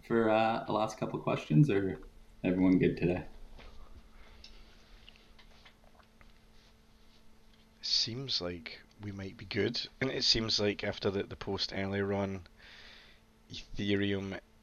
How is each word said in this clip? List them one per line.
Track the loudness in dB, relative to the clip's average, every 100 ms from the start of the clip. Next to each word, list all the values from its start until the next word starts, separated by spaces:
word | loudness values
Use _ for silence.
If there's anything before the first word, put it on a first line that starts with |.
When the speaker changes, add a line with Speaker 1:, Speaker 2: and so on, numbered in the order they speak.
| 0
Speaker 1:
for, | 4 6
uh, | 4 4 0 0
the |
last | 0 0 -2
couple | -4 -4
of |
questions, | -2 -2 4 6 6
or | 4 0 -4 -10 -20 -20 -4
everyone | 0 4 6 6
good | 4 2
today? | 0 0 -4 -14 -16 -16 -16 -16 -16 -18 -20 -20 -20 -20 -20 -20 -20 -20 -20 -20 -20 -20 -20 -20 -20 -20 -20 -20 -20 -20 -20 -20 -20 -20 -20 -20 -20 -20 -20 -20 -20 -20 -20 -20 -20 -20 -20 -10
Speaker 2:
Seems | -2 0 0 -4 -4 -2
like | -2 -6 -10 -14 -18 -14
we | -12
might | -10 -10 -12
be |
good, | -4 0 0 0 -6 -4
and | -2
it | 0
seems | 2 2 2 2
like | 0 0
after | -4 -2 0
the, | 0
the | -4 -6
post | -6 -4 -4 -4
earlier | -2 0 0
on, | 0 -2 -4 -12 -20 -20 -20 -20 -20 -20 -20 -20 -20 -16
Ethereum | -14 -8 -2 2 2 2 0 -2 -8 -12 -18